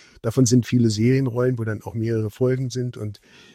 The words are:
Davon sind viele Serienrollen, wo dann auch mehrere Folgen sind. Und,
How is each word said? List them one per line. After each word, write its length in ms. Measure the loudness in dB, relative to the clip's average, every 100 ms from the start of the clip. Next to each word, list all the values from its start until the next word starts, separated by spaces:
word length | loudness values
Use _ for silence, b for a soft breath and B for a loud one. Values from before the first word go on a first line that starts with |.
| b b
Davon 240 | -4 2 4
sind 220 | 4 4
viele 240 | 2 2
Serienrollen, 640 | 2 2 2 0 0 -2 -2
wo 60 |
dann 180 | -4 -6
auch 140 | -8 -6
mehrere 340 | -2 -2 -2
Folgen 400 | 0 0 0 -2
sind. 280 | -4 -6 -6
Und, 220 | -10 -10 B B B